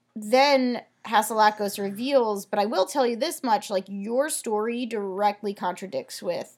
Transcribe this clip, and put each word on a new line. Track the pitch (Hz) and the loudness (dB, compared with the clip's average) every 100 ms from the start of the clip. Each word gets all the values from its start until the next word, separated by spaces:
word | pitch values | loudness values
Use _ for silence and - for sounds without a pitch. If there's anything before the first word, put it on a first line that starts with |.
| _ 220 | _ -10
then | 214 254 285 269 254 240 - _ - | 2 4 6 4 2 -2 -8 _ 0
Hasalakos | 220 220 220 214 214 202 202 | 0 2 4 4 4 -4 -4
reveals, | 196 196 254 277 226 202 190 | -6 -4 2 4 4 -2 -2
"But | 214 | 0
I | 202 | 0
will | 359 - | 2 0
tell | 294 240 | 2 2
you | 233 | 2
this | 311 330 | -2 -2
much: | 254 208 - | 0 0 0
like, | 196 196 | -4 -4
your | 196 202 240 302 | -8 -2 0 0
story | - 240 214 220 233 247 | -2 -2 -2 -2 -4 -4
directly | 226 196 190 208 202 208 | -4 -4 0 0 0 -6
contradicts | 202 190 180 190 131 - - | -4 -4 -6 -8 -8 -8 -10
with | - 170 - | -6 -6 -8